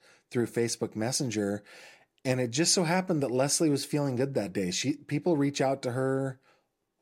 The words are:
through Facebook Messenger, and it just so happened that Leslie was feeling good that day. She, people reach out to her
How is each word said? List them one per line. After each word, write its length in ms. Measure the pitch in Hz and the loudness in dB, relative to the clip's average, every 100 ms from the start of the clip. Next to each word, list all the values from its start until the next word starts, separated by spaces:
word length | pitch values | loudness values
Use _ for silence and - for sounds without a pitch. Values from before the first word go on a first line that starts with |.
| - - _ | -20 -20 _
through 160 | 127 113 | -2 0
Facebook 480 | - 117 - 113 107 | 0 -2 -2 -4 -2
Messenger, 680 | 110 135 135 107 101 101 - - - - _ _ | -2 -2 -2 -2 -2 -4 -8 -20 -20 -20 _ _
and 160 | 135 127 | 0 0
it 120 | 123 | 0
just 220 | 120 175 | 0 2
so 100 | - 160 | 2 2
happened 360 | 185 185 160 | 0 0 0
that 100 | 135 | 0
Leslie 380 | 127 139 - 165 | 2 2 2 2
was 140 | 139 - | 2 0
feeling 300 | 147 143 123 | -2 0 0
good 180 | 139 127 | 0 -2
that 180 | 101 | -2
day. 180 | 92 92 | -2 -2
She, 220 | 90 127 | -2 -2
people 420 | 151 - 147 180 156 | -4 -4 -2 0 2
reach 240 | 143 139 | 2 2
out 220 | 135 139 | 0 0
to 100 | 131 | -2
her 480 | 123 131 135 135 127 _ _ _ _ _ _ | 0 0 0 -2 -6 _ _ _ _ _ _